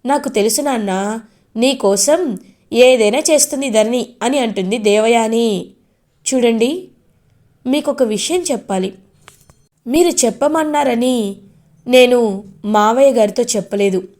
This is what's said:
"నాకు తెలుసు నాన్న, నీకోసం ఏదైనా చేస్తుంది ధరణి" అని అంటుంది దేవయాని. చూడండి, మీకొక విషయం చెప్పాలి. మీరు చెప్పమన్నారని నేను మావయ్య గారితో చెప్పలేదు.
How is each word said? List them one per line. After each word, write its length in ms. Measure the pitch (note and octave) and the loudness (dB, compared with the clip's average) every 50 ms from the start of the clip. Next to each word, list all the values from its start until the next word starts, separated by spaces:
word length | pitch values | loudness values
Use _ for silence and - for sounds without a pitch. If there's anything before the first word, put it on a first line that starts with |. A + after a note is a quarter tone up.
| - | -2
"నాకు 220 | B3 C#4+ C#4+ C#4 C4+ | -2 -2 -2 -2 -2
తెలుసు 340 | - A3 G3+ A3+ A3+ - | -2 0 0 0 0 -2
నాన్న, 580 | C#4+ C#4+ C4 A3+ G#3 G3 F#3 F#3+ G3 G#3 A3 A3+ - _ _ _ _ _ _ | -2 -2 -2 -2 -4 -4 -4 -4 -4 -4 -6 -8 -12 _ _ _ _ _ _
నీకోసం 800 | A3+ A#3 C4+ C#4 C4+ - G3 G3 G3 - C#4 D4+ F4 F#4 C#4 G3 - - - _ _ _ _ | -2 0 0 0 0 0 0 0 2 2 0 0 0 0 -4 -6 -8 -12 -20 _ _ _ _
ఏదైనా 460 | - A#3 B3 B3+ C4 A#3 G#3+ G#3 A3 C#4 | 2 4 6 6 6 4 2 2 0 0
చేస్తుంది 520 | D#4 - D#4 C#4+ - - D4+ C4+ C#4 C4+ | 0 2 2 2 0 -2 -4 -6 -4 -2
ధరణి" 360 | G#3+ A3 G#3+ A3 A#3+ B3 A#3 - - _ | 0 0 0 0 -2 -4 -4 -6 -10 _
అని 160 | - A#3+ C#4 C#4+ | -4 -2 0 0
అంటుంది 400 | B3 A3+ G3 G3+ F#3 F#3 G#3+ B3 | -2 -2 -4 -4 -4 -4 -4 -2
దేవయాని. 880 | G#3 G#3 G3+ G#3+ G#3+ A3+ A#3 A#3 A3+ A3 A3+ A#3 A#3 A3+ G3+ F3+ - - _ _ _ _ _ _ _ _ _ _ _ - C4+ | 0 2 2 2 2 2 2 2 0 0 0 0 0 0 -2 -4 -6 -10 _ _ _ _ _ _ _ _ _ _ _ -4 -2
చూడండి, 540 | B3+ A#3 A#3 A#3 A3 A#3 B3+ D#4 F#4 F#4 - _ _ _ _ _ _ _ _ _ _ _ _ _ _ _ | 0 2 2 2 2 0 0 -2 -6 -10 -16 _ _ _ _ _ _ _ _ _ _ _ _ _ _ _
మీకొక 360 | B3 C4+ D4+ D4 D4 C#4 C#4 | -2 -2 -2 -2 -4 -2 -2
విషయం 380 | C4 G#3+ G#3+ G3+ - - E4 F4+ F4 - | -2 -2 -2 -4 -4 -2 -4 -4 -2 -4
చెప్పాలి. 420 | C4+ A3 - - G3 F#3 F#3+ F#3 F#3 - _ _ _ _ _ - _ _ _ _ _ _ _ _ _ _ _ | -6 -6 -4 -6 -4 -4 -4 -6 -8 -14 _ _ _ _ _ -20 _ _ _ _ _ _ _ _ _ _ _
మీరు 400 | A#3+ B3+ E4 F4 F4 C4+ - B3+ | -2 2 2 2 2 2 0 -2
చెప్పమన్నారని 1120 | A#3 A3+ - C#4 D4+ D#4 D#4+ D#4 D4+ D4 D4 C#4+ C4 A#3+ A#3 B3 B3+ B3+ A#3+ G#3+ G3 G3 - - - _ _ _ _ _ _ _ A#3+ | -2 -2 -2 -2 0 0 0 -2 -2 -2 -2 0 0 -2 0 0 0 0 -2 -4 -6 -8 -12 -20 -20 _ _ _ _ _ _ _ 2
నేను 560 | B3 B3+ B3 B3 B3 A#3+ A#3 G#3+ F#3+ G3 G#3 - - - - | 4 6 6 6 4 2 2 0 -2 -6 -10 -16 -20 -12 -6
మావయ్య 480 | G#3 G#3+ G#3+ G#3 G#3+ A#3 B3+ C#4 C#4 | 0 2 2 2 2 2 4 4 4
గారితో 300 | B3+ A#3+ G#3+ G3+ G3 - | 4 2 0 0 0 -4
చెప్పలేదు. 680 | A#3 A#3 - G#3 F3 - - G3+ G3+ G3+ F#3+ F#3 F#3 - _ | -4 -2 -4 -6 -4 -4 -4 -2 0 0 0 -2 -6 -8 _